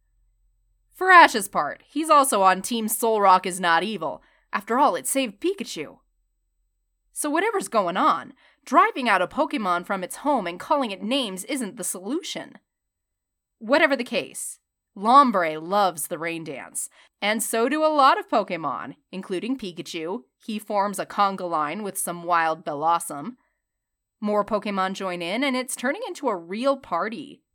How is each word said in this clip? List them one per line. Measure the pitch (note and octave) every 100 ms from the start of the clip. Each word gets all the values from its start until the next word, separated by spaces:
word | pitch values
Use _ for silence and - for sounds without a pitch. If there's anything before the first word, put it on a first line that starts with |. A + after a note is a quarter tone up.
| _ _ _ _ _ _ _ _ _
For | - F#4
Ash's | F4+ C#4+ A#3+ F#3+
part, | F#3 D3 G2 _
he's | C#4+ D#4+
also | D4+ C4+ G#3+
on | F#3+ F#3
Team | F#3+ A#3 G#3+
Solrock | - A3+ A3 G3 F#3
is | F#3 F3+
not | F3+ E3
evil. | F#3+ G3+ D#3 D#2+ _ _ -
After | G#3 - A#3
all, | C#4+ G3+
it | B3+
saved | C#4 B3+ -
Pikachu. | E4+ G4 - - C3+ E2 _ _ _ _ _ _ _ _ _ _ _
So | - D4
whatever's | D4+ G#4 G#4 -
going | A3+ F3+ F#3
on, | C#4+ D#3+ - - _ _
driving | - C#4+ G#4 G4+ B3
out | F#3+
a | F3+
Pokemon | G#3+ D4+ D4 G3 F3
from | F3 G3
its | F3+ -
home | C#4 C4+ F3+
and | F3
calling | - D4 B3
it | F#3+
names | G3+ C#4 A#3 F#3
isn't | - C4+ G#3+ D3
the |
solution. | F3 F#3+ F#3+ D4+ G4+ - - - _ _ _ _ _ _ _ _ _ -
Whatever | G#3+ C#4+ D#4+ C#4
the |
case, | B3 G#3 C3 - - - _ _ _
Lombre | - G#3 C4 C#4 G3+ E3 D#3
loves | E3 G3+ G3 E3 -
the | E3
rain | E3 E3
dance, | D#3+ C3 F2 - - _ _ -
and | G3+ A3
so | - A3+ A#3
do | D#4
a | D#4
lot | D4+ C4+ E4+
of | -
Pokemon, | B3 G3 E3+ D3+ A#2 G2 C#3+ _
including | F#3 F#3 F3+ G3+ C4
Pikachu. | G3 E3+ E3 E3+ D#3+ A3 - _
He | - G#3+
forms | - G#3 G3+ G3
a |
conga | E3+ - G3+ G3 F3+
line | E3 D3 F3
with | G3+ F3+
some | - F3
wild | E3+ E3+ D#3+ D#3+
Bellossom. | E3 D3 D#3 E3+ - D3 G#3 B3 _ _ _ _ _ _ _ -
More | G#3+ G#3
Pokemon | G3+ G#3+ G#3+ G3 F#3
join | F#3+ F#3+ F3
in, | E3+ G#3+
and | C#4 B3+
it's | B3 -
turning | B3 F#4 A#4
into | F4 C#4
a | G3
real | E3 G3+ C4+ C#4
party. | - E3+ G3+ A3 A2 - _